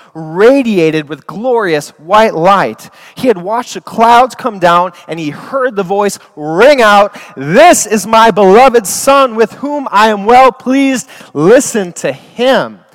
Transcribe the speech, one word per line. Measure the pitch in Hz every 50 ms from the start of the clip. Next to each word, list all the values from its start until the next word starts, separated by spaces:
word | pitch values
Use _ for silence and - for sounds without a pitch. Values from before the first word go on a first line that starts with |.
| _ _ -
radiated | 160 165 156 160 180 208 240 277 277 254 233 208 180 160 160 156 160 151 139
with | 156 139 -
glorious | - - 196 233 262 240 233 208 180 156 147 143 - - _
white | 147 165 202 214 220 214 165
light. | 165 165 185 202 185 151 117 110 - - - _ _ - - _
He | - -
had | 262 208 175
watched | 175 190 220 240 240 - -
the | 190
clouds | - - - - 226 233 240 240 262 247 -
come | - - 240 214 190
down, | 165 175 170 175 180 185 175 - - -
and | 156 170
he | 160 147
heard | 143 - - - 262 269 254 269 214
the | 196 190
voice | 170 202 202 202 202 - - - _ _
ring | 151 147 156 160 180 226 285 294 262 226
out, | 214 208 202 208 202 - - - - -
"This | 131 135 143 175 254 320 349 311 - -
is | 208 208 214 -
my | 226 226 226 226 226
beloved | 180 208 202 185 190 233 262 269 226 240 202
Son, | - - - - 277 277 277 269 247 220
with | 220 226 196 -
whom | - - 285 294 294 269 220
I | 180 202 214 220
am | 214 202 196
well | 214 247 254 262 254 254
pleased. | - - 240 262 277 277 269 262 226 - - - - - - -
Listen | 139 156 185 233 285 - - - 214 190 175 165
to | - - 151 135
him." | - - - _ - 240 262 254 202 139 113 107 92 _ _ _